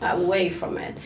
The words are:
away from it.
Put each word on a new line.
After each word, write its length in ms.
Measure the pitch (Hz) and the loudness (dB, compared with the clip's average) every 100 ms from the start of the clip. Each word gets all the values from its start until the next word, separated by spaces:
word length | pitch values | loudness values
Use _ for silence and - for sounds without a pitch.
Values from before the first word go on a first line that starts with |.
away 480 | 180 180 180 190 175 | 0 2 4 4 2
from 280 | 170 - - | 0 -4 -4
it. 180 | - - | -6 -10